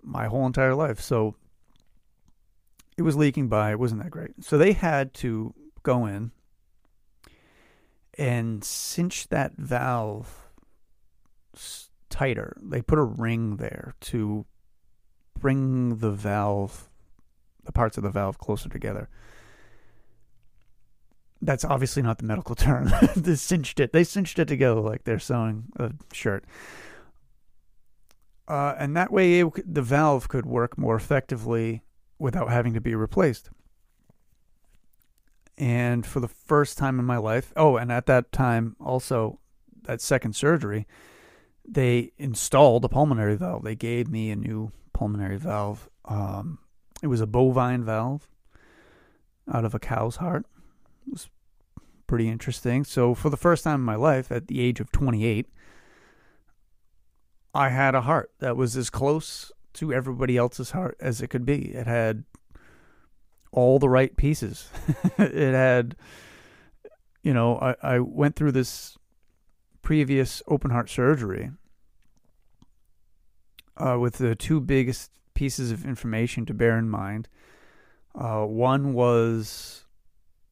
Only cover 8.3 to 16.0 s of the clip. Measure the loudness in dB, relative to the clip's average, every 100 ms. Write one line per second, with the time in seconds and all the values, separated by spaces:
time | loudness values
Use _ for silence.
8.3 | 0 -2 -6 -8 -8 -8 -4 -4 -4 -4
9.3 | -2 -2 -6 -4 -2 -2 -2 -4 -8 -12
10.3 | -18 -20 -20 _ _ _ _ _ _ _
11.3 | _ _ -20 -18 -18 -20 _ -8 -2 -2
12.3 | -2 -8 -12 -8 -6 0 2 2 -2 -2
13.3 | -2 -2 -4 -8 -10 -14 -16 -6 -4 -2
14.3 | -4 -8 _ _ _ _ _ _ _ _
15.3 | -2 0 2 0 0 0 0